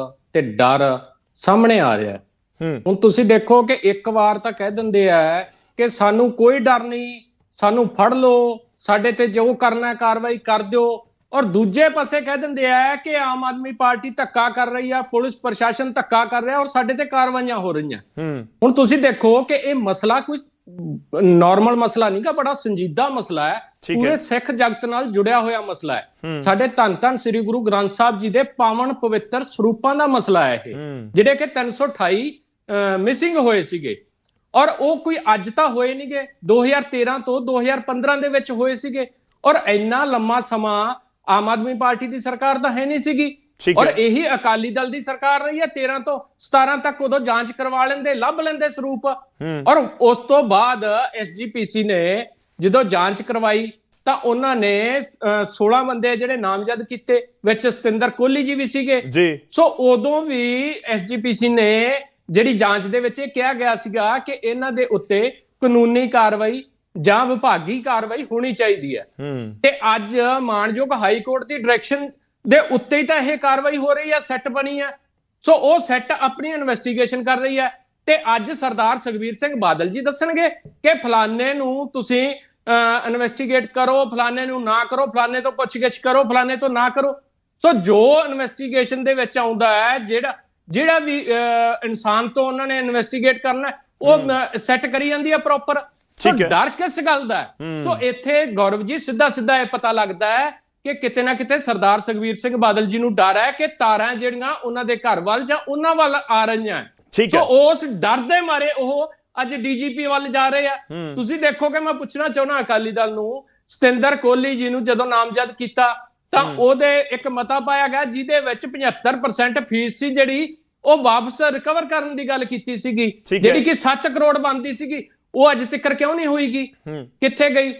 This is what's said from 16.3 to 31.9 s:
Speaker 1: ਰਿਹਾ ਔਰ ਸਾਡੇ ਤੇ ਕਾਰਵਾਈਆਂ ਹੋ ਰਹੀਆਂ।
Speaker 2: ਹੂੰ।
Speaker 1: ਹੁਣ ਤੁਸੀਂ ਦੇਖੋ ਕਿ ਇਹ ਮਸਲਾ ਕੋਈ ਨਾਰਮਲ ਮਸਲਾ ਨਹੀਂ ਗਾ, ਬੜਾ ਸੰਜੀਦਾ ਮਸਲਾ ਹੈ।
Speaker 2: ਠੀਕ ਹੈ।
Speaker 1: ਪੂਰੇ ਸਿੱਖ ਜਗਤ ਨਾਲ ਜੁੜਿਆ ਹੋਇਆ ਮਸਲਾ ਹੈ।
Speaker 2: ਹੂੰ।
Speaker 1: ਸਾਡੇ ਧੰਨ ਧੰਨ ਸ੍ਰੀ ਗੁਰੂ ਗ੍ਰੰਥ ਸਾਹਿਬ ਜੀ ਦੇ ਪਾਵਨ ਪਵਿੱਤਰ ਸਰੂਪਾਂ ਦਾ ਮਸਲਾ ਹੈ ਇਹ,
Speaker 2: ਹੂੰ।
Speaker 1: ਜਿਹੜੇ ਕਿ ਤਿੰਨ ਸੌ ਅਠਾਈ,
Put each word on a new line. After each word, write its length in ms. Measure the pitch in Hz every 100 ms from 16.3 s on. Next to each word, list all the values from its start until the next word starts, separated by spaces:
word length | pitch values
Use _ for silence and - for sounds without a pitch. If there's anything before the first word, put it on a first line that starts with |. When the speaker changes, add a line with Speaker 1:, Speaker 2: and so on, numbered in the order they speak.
| 240
Speaker 1:
ਰਿਹਾ 140 | 240 277
ਔਰ 80 | 277
ਸਾਡੇ 280 | 254 240
ਤੇ 120 | 262 285
ਕਾਰਵਾਈਆਂ 520 | 262 254 254 247 226
ਹੋ 160 | 180
ਰਹੀਆਂ। 260 | 151 151 107 - -
Speaker 2:
ਹੂੰ। 280 | 160 135 110 _
Speaker 1:
ਹੁਣ 100 | 240
ਤੁਸੀਂ 240 | 262 240 285
ਦੇਖੋ 460 | - 214 220 240
ਕਿ 100 | 269
ਇਹ 220 | 285 277 277
ਮਸਲਾ 440 | 196 190 214 254
ਕੋਈ 180 | 277 294 - _ - 180 160 143 - 151
ਨਾਰਮਲ 520 | 190 170 175 196 226 240
ਮਸਲਾ 340 | 233 233 214
ਨਹੀਂ 120 | 196 311
ਗਾ, 60 |
ਬੜਾ 220 | 302 269
ਸੰਜੀਦਾ 560 | 277 226 190 180 147 277
ਮਸਲਾ 400 | 262 190 160 151
ਹੈ। 120 | 214 - _
Speaker 2:
ਠੀਕ 160 | - 240
ਹੈ। 40 |
Speaker 1:
ਪੂਰੇ 160 | 262 302
ਸਿੱਖ 340 | - 240 240
ਜਗਤ 340 | 240 233 226 240
ਨਾਲ 200 | 240 262
ਜੁੜਿਆ 340 | 202 202 240
ਹੋਇਆ 220 | 226 226
ਮਸਲਾ 340 | 208 170 - 120
ਹੈ। 180 | - _ 160
Speaker 2:
ਹੂੰ। 180 | 156
Speaker 1:
ਸਾਡੇ 240 | 156 202 254
ਧੰਨ 280 | 247 220 170
ਧੰਨ 160 | 247 254
ਸ੍ਰੀ 240 | 233 220
ਗੁਰੂ 200 | 214 240
ਗ੍ਰੰਥ 300 | 214 202 196
ਸਾਹਿਬ 260 | 196 233 208
ਜੀ 120 | 214
ਦੇ 140 | 226
ਪਾਵਨ 500 | 269 - 233 226 254
ਪਵਿੱਤਰ 500 | 262 226 214 - 247
ਸਰੂਪਾਂ 520 | 262 - 220 226 269 277
ਦਾ 120 | 294
ਮਸਲਾ 400 | 254 196 185 135
ਹੈ 160 | 117 120
ਇਹ, 80 | 131
Speaker 2:
ਹੂੰ। 360 | 151 135 110
Speaker 1:
ਜਿਹੜੇ 220 | 175 220 277
ਕਿ 100 | 302
ਤਿੰਨ 240 | 269 240
ਸੌ 160 | 226
ਅਠਾਈ, 540 | 285